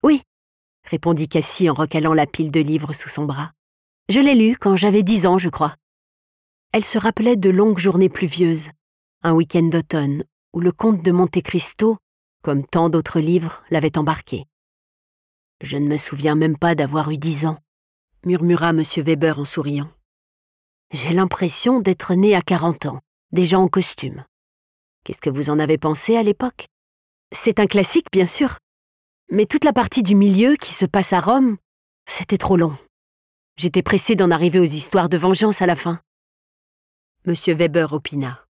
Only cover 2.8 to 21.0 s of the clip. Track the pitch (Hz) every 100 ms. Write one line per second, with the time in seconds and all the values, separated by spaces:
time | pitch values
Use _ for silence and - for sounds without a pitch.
2.8 | 151 143 - - 147 135 160 _ _ _
3.8 | _ _ - 220 277 254 220 254 202 190
4.8 | 208 202 185 220 180 180 180 - 151 -
5.8 | _ _ _ _ _ _ _ _ _ 220
6.8 | 214 220 214 220 226 240 190 185 214 185
7.8 | 185 175 185 - 175 170 170 160 151 _
8.8 | _ _ _ _ 170 165 165 185 165 165
9.8 | 160 160 139 143 - _ _ 170 175 -
10.8 | 226 202 175 175 180 185 - 180 - -
11.8 | 214 220 _ _ _ _ - 143 135 165
12.8 | 165 160 151 170 156 175 165 - _ 160
13.8 | 151 160 156 156 - 113 - _ _ _
14.8 | _ _ _ _ _ _ _ _ 139 139
15.8 | 147 151 - 139 151 151 160 147 170 160
16.8 | 143 151 151 156 160 147 160 156 _ _
17.8 | _ _ _ _ 175 180 170 175 170 165
18.8 | 151 - 147 156 160 143 143 - 143 143
19.8 | 151 _ _ _ _ _ _ _ _ _
20.8 | _ 139